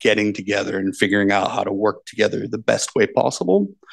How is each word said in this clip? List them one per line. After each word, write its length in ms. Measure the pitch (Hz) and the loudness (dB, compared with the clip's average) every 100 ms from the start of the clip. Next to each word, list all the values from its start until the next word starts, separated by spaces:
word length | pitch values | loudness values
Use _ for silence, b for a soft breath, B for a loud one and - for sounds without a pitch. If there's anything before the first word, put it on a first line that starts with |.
getting 320 | 120 107 107 | 0 2 0
together 460 | 101 98 101 95 98 | -2 -2 -2 -2 -4
and 180 | 95 95 | -4 -2
figuring 340 | 101 101 101 | 0 2 2
out 200 | 101 95 | 2 0
how 120 | - | -2
to 100 | - | -4
work 340 | 98 104 - - | -2 -2 -2 -6
together 420 | 110 104 107 104 | -2 -2 -2 -6
the 100 | 113 | -4
best 360 | 113 110 - - | -2 -2 -2 0
way 100 | 104 | 0
possible. 640 | - 127 - 180 196 202 - - | 4 2 2 2 2 2 -6 -20